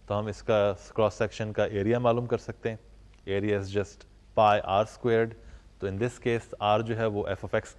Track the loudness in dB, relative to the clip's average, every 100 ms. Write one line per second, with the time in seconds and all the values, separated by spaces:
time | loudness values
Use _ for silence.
0 | -6 -4 -4 -6 0 2 2 0 -6 0
1 | 0 2 -4 -4 -6 -2 -2 0 0 2
2 | 2 2 0 -4 -4 -8 -6 -8 -14 -20
3 | -20 -18 -6 -2 0 -2 -2 -4 -4 -8
4 | -20 -20 -6 4 6 6 2 0 0 -2
5 | 0 2 0 -4 -20 -20 -20 -10 -6 -4
6 | -4 -4 -2 -2 -4 -4 2 2 2 -2
7 | -2 -2 -4 -6 -4 -4 -4